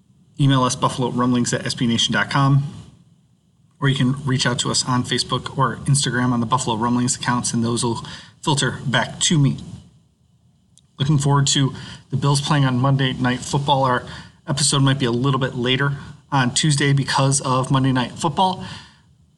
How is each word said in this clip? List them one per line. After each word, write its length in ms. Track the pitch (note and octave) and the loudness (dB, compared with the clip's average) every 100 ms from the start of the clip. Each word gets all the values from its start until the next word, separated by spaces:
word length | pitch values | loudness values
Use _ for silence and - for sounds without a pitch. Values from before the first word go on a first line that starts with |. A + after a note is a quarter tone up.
| _ _ _ - | _ _ _ 0
Email 240 | C#3 C3+ | 4 4
us, 140 | B2+ - | 2 0
buffalo 340 | C3 - B2 | -2 0 -2
rumblings 420 | B2 B2 B2 A#2 | 0 2 2 0
at 140 | - A#2 | -2 -4
S 80 | |
B 120 | - A#2+ | -2 0
nation 260 | A2+ - | 2 2
dot 180 | A2 G#2 | 0 2
com. 320 | C#3+ C#3 C#3 C#3+ - - - _ _ _ _ _ _ _ _ | 2 4 4 2 -8 -18 -20 _ _ _ _ _ _ _ _
Or 80 | C#3 | -2
you 80 | B2+ | 0
can 280 | B2+ C3+ | 0 0
reach 220 | B2+ C3 B2+ | -2 -2 0
out 120 | A#2+ | -2
to 100 | B2+ | -2
us 140 | A#2 - | -2 0
on 160 | B2 | -2
Facebook 560 | A#2 A#2 - B2+ - - | 0 -2 -2 -4 -4 -2
or 180 | B2+ G#2 | -2 -2
Instagram 540 | - C#3 C3 A#2+ B2 | 0 0 2 0 0
on 80 | A#2+ | 0
the 60 | A2+ | 0
Buffalo 300 | C3 A#2+ A2 | 0 0 -2
Rumblings 400 | A#2+ B2 B2 - | 0 2 0 -2
accounts, 360 | B2+ B2 - | -2 -2 -2
and 100 | A#2 | -2
those 220 | A#2 A#2+ | -2 -2
will 220 | A#2+ A2 - - - _ | -2 -4 -10 -16 -20 _
filter 380 | - C#3+ E3 - - | -2 0 0 -4 -2
back 320 | B2+ - - | -2 -2 -2
to 180 | - D#3+ | 0 2
me. 200 | C3+ - - - - _ _ _ _ _ _ _ _ _ _ - | 2 0 -10 -18 -20 _ _ _ _ _ _ _ _ _ _ -4
Looking 200 | C#3+ D3+ | 0 2
forward 300 | C#3 C#3 C#3 | 4 2 2
to 260 | D3 C3 - - - - | 2 0 -2 -14 -18 -8
the 60 | B2+ | -2
Bills 240 | C#3+ C#3+ | 0 0
playing 240 | C#3+ D3 | 0 2
on 140 | C3+ B2 | 2 2
Monday 340 | C#3 C3+ C3 | 2 2 0
Night 260 | B2+ B2+ B2+ | 0 -2 -2
Football. 420 | - D3 C#3+ C3+ | -2 -2 0 2
Our 220 | C3 B2 - - - - - | 2 0 -2 -14 -18 -18 -6
episode 340 | C#3+ - C#3+ | -2 2 4
might 160 | C3+ C3+ | 2 2
be 80 | B2 | 0
a 40 | |
little 300 | A#2+ C3+ C3 | 0 0 0
bit 140 | B2+ | -2
later 380 | B2+ A#2+ C3 C#3+ C#3 - - _ | -2 0 0 0 -2 -8 -18 _
on 240 | - B2+ | 0 2
Tuesday 380 | - D#3+ C#3+ C#3+ | 2 0 2 2
because 480 | C#3 C3 D3 C3+ C3+ | 2 2 0 2 0
of 300 | C#3 B2+ B2 | 0 0 2
Monday 220 | C3 C3+ | 2 2
Night 200 | B2+ A#2 | 2 -2
Football, 520 | - - - F#3 - - - - _ _ _ _ | -4 -4 0 0 0 -10 -14 -18 _ _ _ _